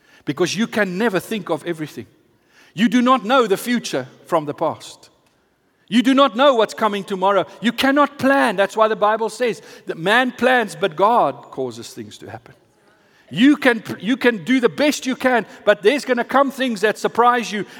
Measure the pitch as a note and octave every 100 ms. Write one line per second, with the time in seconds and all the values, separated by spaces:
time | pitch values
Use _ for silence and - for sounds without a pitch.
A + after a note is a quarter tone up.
0 | _ _ - C#3 F3+ E3 A3+ A3+ G3 F3+
1 | A#3 F#3 - A3 E3+ D#3 E3+ D#3+ D3+ -
2 | G2+ _ _ _ _ _ _ D#3 A3+ B3
3 | B3 C4 F#3+ C4+ A3 F#3+ A#3 A#3+ - C#3+
4 | B2+ - - E3+ D3 C3+ D#3+ A2 - -
5 | _ _ _ _ _ _ _ _ - A3
6 | A#3+ C4+ C#4 G#3 C#4+ A#3+ G#3 - A3 G3+
7 | F#3+ G3 F#3+ G3 D#3+ - A3 A#3 C4+ C#4
8 | C#4 - B3+ C#4 C4 F#3+ G3 A3 A3 G#3
9 | G#3 G#3+ A3 A3 A#3+ F#3 - - - -
10 | E3 A#3 B3+ - B3 B3+ G#3+ D#3 G3 D3+
11 | G3+ A#3 D3+ C3 - - C3 A#2 A2+ -
12 | G#2 - - A2 - - _ _ _ _
13 | _ _ - D#3 C4 C#4+ B3+ A3+ - -
14 | F3+ C4 B3 A3+ D#3 C4 A3+ C#3+ D4 -
15 | B3+ B3+ C4 A#3+ G3 - - G#3 G3+ C#4
16 | - A#3+ A#3 C4+ C#4 - C4 G#3+ G#3+ G3
17 | G#3 - A#3+ A#3+ F#3+ G#3 F3